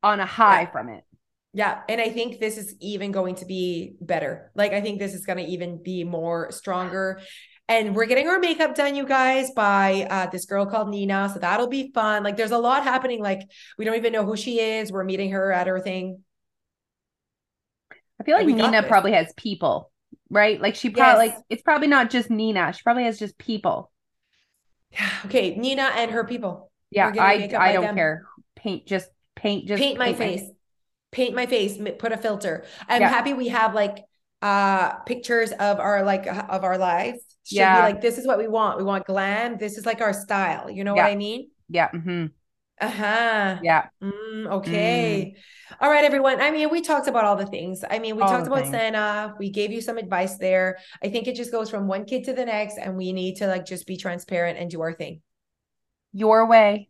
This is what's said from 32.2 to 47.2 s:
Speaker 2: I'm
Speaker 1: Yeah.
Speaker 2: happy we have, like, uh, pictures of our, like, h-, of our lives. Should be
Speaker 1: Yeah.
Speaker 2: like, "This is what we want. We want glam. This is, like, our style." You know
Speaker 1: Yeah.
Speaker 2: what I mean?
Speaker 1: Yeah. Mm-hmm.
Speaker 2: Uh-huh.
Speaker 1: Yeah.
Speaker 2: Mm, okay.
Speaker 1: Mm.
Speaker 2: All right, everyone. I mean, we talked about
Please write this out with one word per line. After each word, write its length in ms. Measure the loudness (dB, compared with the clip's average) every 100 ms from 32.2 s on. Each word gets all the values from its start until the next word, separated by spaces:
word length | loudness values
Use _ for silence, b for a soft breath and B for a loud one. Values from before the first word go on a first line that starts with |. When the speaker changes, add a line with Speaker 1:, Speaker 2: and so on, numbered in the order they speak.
| -2 -4 -4 -6 B B B
Speaker 2:
I'm 120 | 4
Speaker 1:
Yeah. 80 | 4
Speaker 2:
happy 240 | 4 0
we 160 | -2 -2
have, 260 | 2 2
like, 300 | 2 -2 -4 -16 _ _ _
uh, 540 | 0 2 4 2 0 -2
pictures 520 | -8 -8 0 0 0
of 260 | 0 0 0
our, 240 | 2 0
like, 240 | 2 0 -2
h-, 180 | -8 -4
of 160 | -4
our 120 | -2 0
lives. 420 | 2 0 -2 -8 -16 _
Should 120 | -6 4
be 20 |
Speaker 1:
Yeah. 220 | 6 8
Speaker 2:
like, 200 | 6 4
"This 180 | 0 0
is 80 | 0
what 120 | 0
we 80 | 2
want. 300 | 0 0 0
We 60 |
want 200 | -2 -2
glam. 520 | -2 -2 0 -2 -2 -4
This 180 | -8 -6
is, 80 |
like, 160 | -4 -2
our 120 | 0
style." 580 | -2 -2 0 0 -2 -6
You 140 | -6
know 100 | 0 4
Speaker 1:
Yeah. 80 |
Speaker 2:
what 80 | 4
I 40 | 4
mean? 340 | -4 -8 -10 _ _
Speaker 1:
Yeah. 220 | 0 0
Mm-hmm. 360 | 0 -4 -4 -4 _ _ _ _ _
Speaker 2:
Uh-huh. 800 | -6 -4 -2 0 0 0 0 -2
Speaker 1:
Yeah. 240 | 2 2 2 _
Speaker 2:
Mm, 440 | -10 -8 -10 -10 -6
okay. 840 | -6 -2 -2 0 0 0 -2 -4 -10
Speaker 1:
Mm. 400 | -20 -20 -20 0
Speaker 2:
All 100 | 4
right, 140 | 6
everyone. 360 | 6 4 2 2
I 100 | 0
mean, 200 | 2 0
we 100 | 0
talked 260 | 0 0 2
about 160 | 2